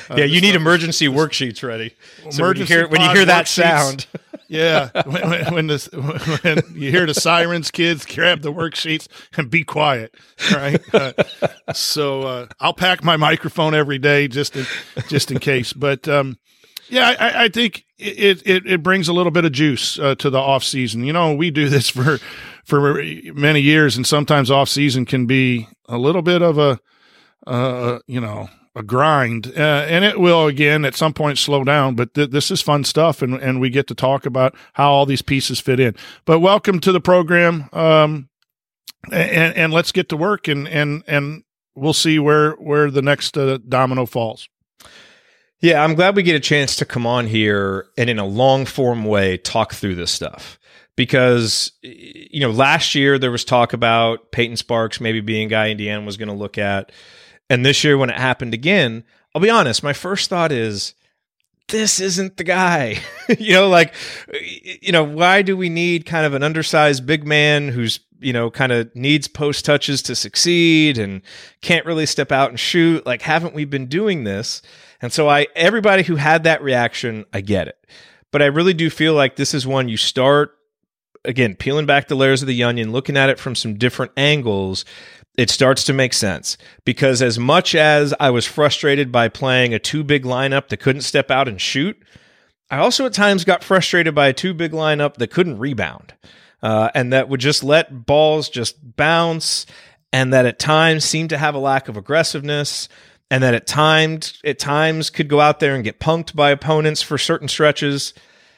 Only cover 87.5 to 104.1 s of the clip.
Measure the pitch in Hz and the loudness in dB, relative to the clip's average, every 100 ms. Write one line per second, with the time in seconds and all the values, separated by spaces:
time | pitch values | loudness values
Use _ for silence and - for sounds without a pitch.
87.5 | 170 - 165 151 147 147 139 139 120 - | 2 2 2 4 4 2 0 0 0 -2
88.5 | - 147 - 147 139 131 120 117 - 135 | 0 0 2 0 0 2 2 0 0 0
89.5 | 127 123 113 - 151 143 143 127 127 135 | 2 2 0 -4 -4 0 -2 0 -2 0
90.5 | 139 - 104 135 139 123 143 - 131 131 | -2 -4 -4 -2 -2 -2 -2 0 0 0
91.5 | 95 - 135 180 - _ _ _ _ _ | -4 -6 -4 -4 -6 _ _ _ _ _
92.5 | _ _ 131 208 240 262 196 202 190 170 | _ _ 0 0 0 -2 2 2 4 2
93.5 | 175 - 185 - 180 160 147 139 127 185 | 0 2 2 2 0 2 2 2 2 -4
94.5 | 165 165 160 156 147 147 - 117 - 180 | -4 -6 -2 -2 0 -2 -2 -4 -2 -2
95.5 | 107 135 117 80 50 - _ _ _ _ | -2 -6 -4 -6 -10 -20 _ _ _ _
96.5 | _ 110 110 110 143 123 131 127 135 139 | _ -2 0 0 0 0 0 0 -2 0
97.5 | 147 135 156 165 131 113 143 156 156 139 | 0 2 2 2 -6 0 4 4 2 -4
98.5 | 123 110 - 123 - 151 165 170 160 - | -6 -6 -8 -14 -2 2 2 0 -2 -4
99.5 | - - - - _ _ 131 131 131 123 | -6 -8 -18 -20 _ _ -2 2 4 2
100.5 | - 156 156 165 156 - 156 165 147 151 | 0 0 2 2 2 -2 -4 -4 -4 -4
101.5 | 143 139 135 - 104 98 156 156 156 143 | -2 -2 -2 -4 -12 -2 0 0 -4 -6
102.5 | 147 143 - - - _ _ _ 131 131 | -4 -4 -8 -12 -16 _ _ _ 0 2
103.5 | 117 - 147 151 156 160 | 0 -2 0 2 4 2